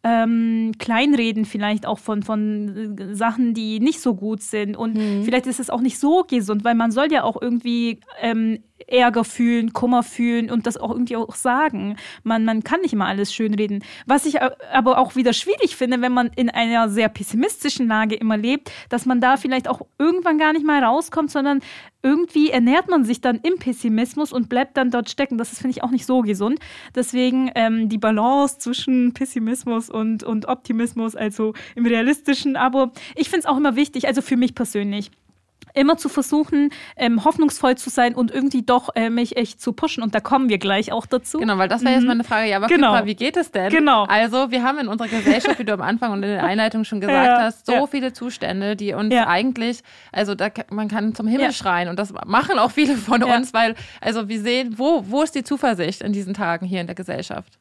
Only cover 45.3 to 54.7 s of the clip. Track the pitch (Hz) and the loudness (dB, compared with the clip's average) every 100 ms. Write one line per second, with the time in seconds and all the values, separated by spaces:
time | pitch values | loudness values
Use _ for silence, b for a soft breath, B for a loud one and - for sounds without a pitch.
45.3 | 254 - - 220 202 151 233 240 202 202 | 2 2 -2 -2 -2 0 -2 -2 -2 -2
46.3 | 202 170 202 220 220 214 214 208 269 254 | 0 0 0 0 0 -4 -4 2 4 6
47.3 | 240 226 - - 247 285 285 254 254 247 | 4 2 -2 0 0 0 -2 -4 -6 -10
48.3 | - - 185 202 208 202 175 214 247 220 | -6 -4 -4 -4 -4 -4 -2 2 2 4
49.3 | 175 247 247 233 233 B B B - 208 | 2 0 -2 -4 -6 B B B -4 -2
50.3 | 202 202 - - 208 214 208 214 220 220 | -2 -4 -6 -10 -6 -4 -2 -2 -2 -2
51.3 | 254 277 - 196 175 175 180 202 - - | 0 0 -2 -2 0 -2 -4 -6 -8 0
52.3 | 226 294 370 220 - 294 262 202 247 247 | 0 2 2 2 2 2 0 2 2 4
53.3 | 240 254 226 226 226 B B - 220 208 | 2 2 0 0 -2 B B -4 -4 -4
54.3 | 220 214 247 247 | -4 -2 -2 -2